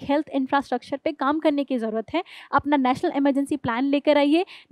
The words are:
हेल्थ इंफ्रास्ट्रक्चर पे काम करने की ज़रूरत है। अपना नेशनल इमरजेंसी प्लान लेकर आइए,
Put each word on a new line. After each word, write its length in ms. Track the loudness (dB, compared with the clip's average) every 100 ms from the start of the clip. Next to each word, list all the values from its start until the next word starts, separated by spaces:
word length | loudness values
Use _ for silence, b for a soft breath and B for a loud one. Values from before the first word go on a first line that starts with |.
हेल्थ 260 | -2 -2 -2
इंफ्रास्ट्रक्चर 680 | -4 -2 -2 -2 -6 -6 -6
पे 160 | -6
काम 260 | -4 -2 0
करने 260 | 0 0
की 140 | -2 -2
ज़रूरत 360 | -2 -4 -4
है। 100 | -4 -6 B B
अपना 240 | -2 2 2
नेशनल 360 | 2 0 0 0
इमरजेंसी 400 | 2 2 0 -2
प्लान 280 | -2 -2
लेकर 340 | 0 2 4 4
आइए, 260 | 4 2 0 B B